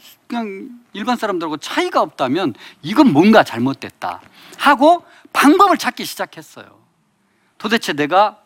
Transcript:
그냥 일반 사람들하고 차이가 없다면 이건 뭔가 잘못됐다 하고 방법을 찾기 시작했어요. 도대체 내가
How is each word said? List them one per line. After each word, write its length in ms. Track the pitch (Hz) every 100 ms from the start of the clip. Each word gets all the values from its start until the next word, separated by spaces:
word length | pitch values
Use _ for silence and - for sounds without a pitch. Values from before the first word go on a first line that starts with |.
| - _ _
그냥 420 | 233 214 196 220 - _
일반 240 | 196 214 233
사람들하고 420 | 208 180 160 151
차이가 440 | - 285 359 311
없다면 520 | 175 - 135 151 160 - - _
이건 320 | 151 214 254
뭔가 300 | 147 208 214
잘못됐다 800 | - 117 127 131 - - 92 85 - _ - -
하고 480 | - 247 294 339 - _ _
방법을 460 | - 277 370 392 320
찾기 260 | 214 - 180
시작했어요. 600 | - 185 165 156 120 98 101 _ _ _ _ _ _ _ _
도대체 360 | 214 220 -
내가 460 | 147 147 185 208 -